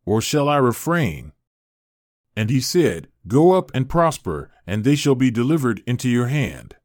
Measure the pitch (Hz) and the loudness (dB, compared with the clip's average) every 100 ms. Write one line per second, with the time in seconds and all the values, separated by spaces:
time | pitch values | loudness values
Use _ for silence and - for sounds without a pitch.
0 | - 110 - 151 143 147 127 113 156 170 | -2 -2 0 0 2 2 2 0 -2 -2
1 | 120 73 65 - _ _ _ _ _ _ | -2 -4 -14 -20 _ _ _ _ _ _
2 | _ _ _ 107 110 135 127 175 135 82 | _ _ _ -6 -2 0 0 2 2 0
3 | - _ 90 127 170 185 180 - 131 170 | -10 _ -2 4 4 4 0 -4 -2 0
4 | 165 - 92 76 65 _ - 107 117 143 | 0 -2 -6 -8 -10 _ -6 -2 0 2
5 | 147 127 131 117 123 160 123 110 - 123 | 2 2 2 0 0 0 0 -2 -4 -4
6 | 123 120 123 147 101 60 - - | 0 0 0 -2 -4 -8 -18 -20